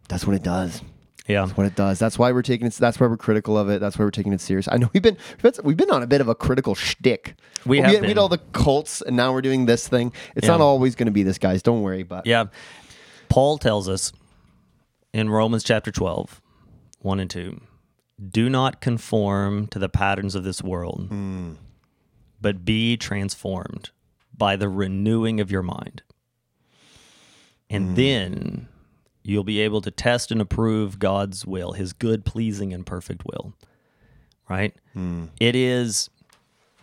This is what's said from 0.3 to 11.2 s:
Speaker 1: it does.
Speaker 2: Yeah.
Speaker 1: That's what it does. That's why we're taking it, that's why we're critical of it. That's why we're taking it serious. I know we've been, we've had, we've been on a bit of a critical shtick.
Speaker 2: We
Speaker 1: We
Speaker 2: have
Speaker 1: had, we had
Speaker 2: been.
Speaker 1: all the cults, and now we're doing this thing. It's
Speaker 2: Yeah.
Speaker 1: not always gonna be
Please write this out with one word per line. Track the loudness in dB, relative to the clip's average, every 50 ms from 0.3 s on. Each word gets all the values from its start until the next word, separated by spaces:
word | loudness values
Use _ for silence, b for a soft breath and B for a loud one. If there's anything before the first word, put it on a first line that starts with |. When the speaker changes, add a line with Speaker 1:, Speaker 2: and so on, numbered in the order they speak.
| 0
Speaker 1:
it | 0
does. | 0 -2 -2 -2 -4 -4 -8 -12 -16 -18 -20 -20 _ _ _ -10 -4 -2
Speaker 2:
Yeah. | 0 0 0
Speaker 1:
That's | 0 0
what | 0 0
it | 0 2
does. | 0 0 0 2 2
That's | 0 0 2 4
why | 4 4
we're | 4 2
taking | 2 0 0 0 0
it, | -2 0
that's | 2 2 2 4 4
why | 4
we're | 2 2
critical | 2 0 2 2 2 2 2 2
of | 2 2 2
it. | 0 0
That's | 0 -2 0
why | 0 0
we're | 0
taking | 0 -2 -2 0
it | -2 -2
serious. | -2 -2 -2 -2 0 0
I | 2 2
know | 2 4
we've | 4 4
been, | 4 4 2 0 B B B B
we've | B 4 4
had, | 2 0
we've | 0 2
been | 2 4 4
on | 2 2
a | 2 4
bit | 4 4
of | 4
a | 2 0
critical | 0 0 0 0 2 2 0 -2
shtick. | -2 -2 -4 -2 0 2 2 2 0 -4 -12 -18 _ B B B B B
Speaker 2:
We | 2 4 6
Speaker 1:
We |
Speaker 2:
have | 6
Speaker 1:
had, | 6 6 6
we | 4 2
had | 4
Speaker 2:
been. | 4
Speaker 1:
all | 4 2
the | 2 -2 -4 -4
cults, | -2 0 2 4 4 2 0 -4 -8 -8
and | -4 -2 0
now | 2 2 2
we're | 0 0
doing | 0 2 2 2 4
this | 4 4 2 2
thing. | 0 0 0 0 -2 -6 B B B B
It's | B 2
Speaker 2:
Yeah. | 4 6
Speaker 1:
not | 6
always | 6 6 6 6 4 2 2
gonna | 2 0 2
be | 2 2